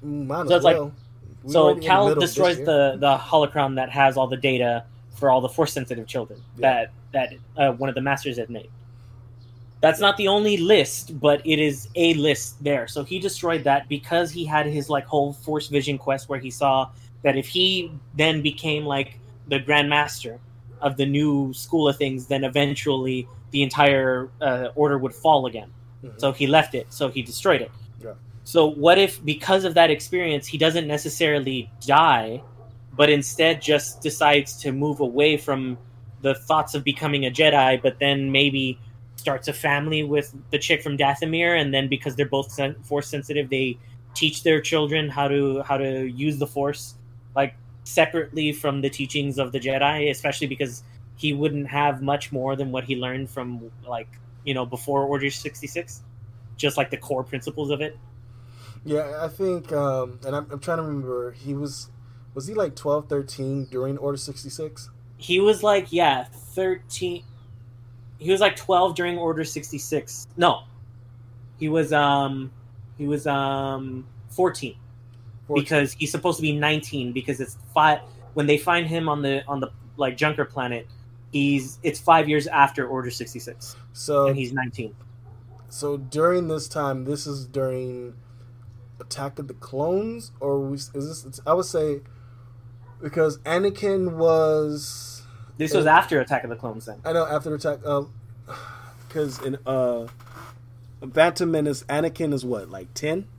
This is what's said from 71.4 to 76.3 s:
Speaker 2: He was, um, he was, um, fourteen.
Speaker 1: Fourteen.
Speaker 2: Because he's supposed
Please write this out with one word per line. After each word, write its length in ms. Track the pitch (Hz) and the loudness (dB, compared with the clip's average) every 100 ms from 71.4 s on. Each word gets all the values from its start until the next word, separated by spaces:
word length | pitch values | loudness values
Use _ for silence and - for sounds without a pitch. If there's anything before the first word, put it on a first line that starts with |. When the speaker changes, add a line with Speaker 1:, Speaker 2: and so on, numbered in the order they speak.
| - - | -20 -8
Speaker 2:
He 100 | 156 | -2
was, 240 | 160 147 | 0 2
um, 580 | 151 143 139 139 135 131 - - - - - | 2 4 2 0 -4 -10 -14 -20 -20 -20 -10
he 80 | 143 | -4
was, 220 | 147 147 | -4 -2
um, 800 | 139 139 139 135 135 135 127 127 - - | 0 0 -2 -4 -6 -8 -12 -14 -20 -18
fourteen. 480 | - 180 - 131 - - - - - - - - | 0 0 0 -10 -12 -20 -20 -20 -20 -20 -20 -4
Speaker 1:
Fourteen. 180 | 147 | -2
Speaker 2:
Because 300 | 143 156 139 | 0 2 0
he's 160 | - 151 | -2 -6
supposed 280 | 156 180 | -2 -2